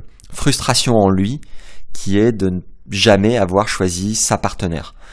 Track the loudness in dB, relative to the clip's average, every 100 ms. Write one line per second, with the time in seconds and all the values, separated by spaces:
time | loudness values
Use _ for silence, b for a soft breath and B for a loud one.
0 | -10 -18 -14 -4 -2 0 0 0 4 4
1 | 4 4 0 -4 b b b b b -2
2 | 0 2 2 2 -2 -4 -8 -16 -8 2
3 | 4 6 4 2 2 0 0 0 -2 -2
4 | -4 -2 0 0 -2 -4 -6 -6 -10 -16
5 | b